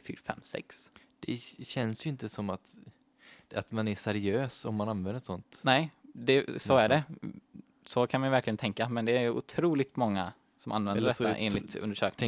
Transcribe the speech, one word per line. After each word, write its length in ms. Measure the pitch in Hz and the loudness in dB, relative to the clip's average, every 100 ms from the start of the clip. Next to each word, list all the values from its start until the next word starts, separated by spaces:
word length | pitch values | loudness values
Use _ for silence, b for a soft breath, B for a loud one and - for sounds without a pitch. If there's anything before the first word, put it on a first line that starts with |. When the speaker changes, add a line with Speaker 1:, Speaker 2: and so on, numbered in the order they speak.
Speaker 1:
fyra, 160 | - - | -8 -10
fem, 140 | - - | -8 -8
sex. 480 | - - - - - - B _ | -8 -10 -10 -16 -20 -20 B _
Speaker 2:
Det 160 | - 120 | -8 -8
k-, 280 | - - | -8 -16
känns 420 | 127 135 113 110 160 | -8 -2 -2 -2 -6
ju 40 | |
inte 180 | 135 110 | -6 -6
som 220 | - 101 | -6 -4
att, 260 | 92 - - - - _ _ B B B | -6 -10 -20 -20 -20 _ _ B B B
att 180 | - - | -8 -4
man 160 | 113 110 | -2 -2
är 60 | |
seriös 720 | 101 113 104 101 110 131 - | -2 -2 -2 0 0 0 -4
om 100 | 117 | -4
man 140 | 107 107 | -2 -2
använder 260 | 104 92 123 | -2 -4 -6
ett 60 | |
sånt. 360 | - 92 - - | -6 -8 -10 -2
Speaker 1:
Nej, 280 | 135 131 160 - | 4 4 2 -6
det, 600 | - - 120 135 - - | -18 -4 4 4 4 -2
så 140 | - 131 | 4 6
är 120 | 110 | 8
det. 160 | 147 151 | 4 2
Speaker 2:
Lösenord. 320 | 156 - - - - - _ - | -8 -10 -12 -16 -20 -20 _ -4
Speaker 1:
Så 200 | 123 123 | 0 2
kan 140 | 131 | 2
man 100 | 135 | 4
verkligen 260 | 131 120 107 | 2 2 -2
tänka, 320 | 113 98 117 | -2 -2 -2
men 160 | 117 | 0
det 80 | 113 123 | 2 2
är 120 | 120 | 2
otroligt 640 | 117 - - 170 143 135 - | -2 -4 0 2 2 0 0
många 360 | 113 98 90 - _ - | 0 0 -2 -8 _ -14
som 160 | - | -4
använder 300 | 107 101 101 | -2 0 2
Speaker 2:
Eller 100 | 117 | 2
så 100 | 120 | 2
Speaker 1:
detta 120 | 110 - | 0 0
Speaker 2:
är 40 | |
det 60 | 107 | 0
Speaker 1:
enligt 260 | 101 - | 0 -4
Speaker 2:
t-, 60 | - | -6
Speaker 1:
undersökningar. 380 | 107 101 98 - | -6 0 -2 0